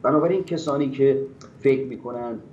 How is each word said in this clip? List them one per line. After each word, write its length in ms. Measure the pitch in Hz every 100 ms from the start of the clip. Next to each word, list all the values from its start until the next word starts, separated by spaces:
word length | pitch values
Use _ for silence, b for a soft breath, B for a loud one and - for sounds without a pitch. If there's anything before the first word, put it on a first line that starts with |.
بنابراین 420 | 123 151 165 190
کسانی 460 | 175 165 156 143 139
که 280 | 131 139 135 135 - - -
فکر 280 | 135 131 131
می‌کنند 540 | 113 120 123 120 110 104